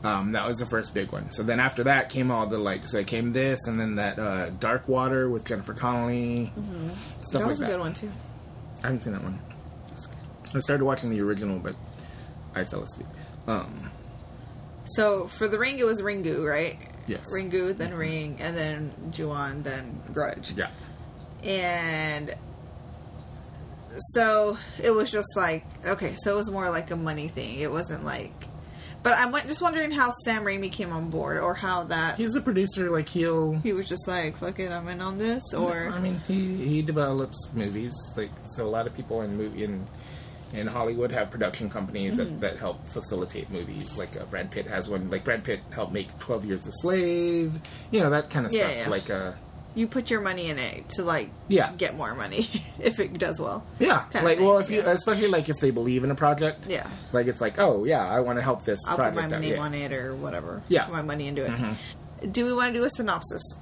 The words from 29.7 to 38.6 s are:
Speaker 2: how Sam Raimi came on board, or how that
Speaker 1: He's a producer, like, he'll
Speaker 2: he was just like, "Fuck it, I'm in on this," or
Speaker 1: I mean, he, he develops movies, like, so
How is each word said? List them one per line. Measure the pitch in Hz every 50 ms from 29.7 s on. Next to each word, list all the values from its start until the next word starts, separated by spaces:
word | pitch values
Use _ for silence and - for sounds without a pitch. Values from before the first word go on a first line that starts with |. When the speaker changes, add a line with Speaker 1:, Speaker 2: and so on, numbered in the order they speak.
| 320 320 311 302
Speaker 2:
how | 302 285 262 240 240 - -
Sam | 240 226 220 208
Raimi | 202 196 196 196 190
came | - - 202 175
on | 170 160 165 165
board, | 160 160 147 139 151 156
or | 151 175 180
how | - 196 190 185 180 170
that | 156 170 165 160 165 - -
Speaker 1:
He's | 226 226 220
a | 277
producer, | - 262 214 185 196 190 - 190 185 175
like, | 170 160 151 -
he'll | - 175 165 170 165 160 160 156 156
Speaker 2:
he | 156 156 226 202
was | 185 196 190
just | 175 180 - -
like, | 180 180 165 156 160 -
"Fuck | - 175 190 190
it, | 190 180
I'm | 175 175 170 175
in | 180 175
on | 185 190 190 196
this," | 214 226 233 262 254 - -
or | 165 165 175 170 170 170 170 180
Speaker 1:
I | 180
mean, | 185 185 180 170 160 -
he, | 190 196 190 185 185 190
he | 135 139 151 151
develops | 156 156 156 151 143 139 135 135 131 123 117 - - - -
movies, | 117 104 101 98 104 113 120 123 - - - -
like, | 117 107 98 - - - -
so | - -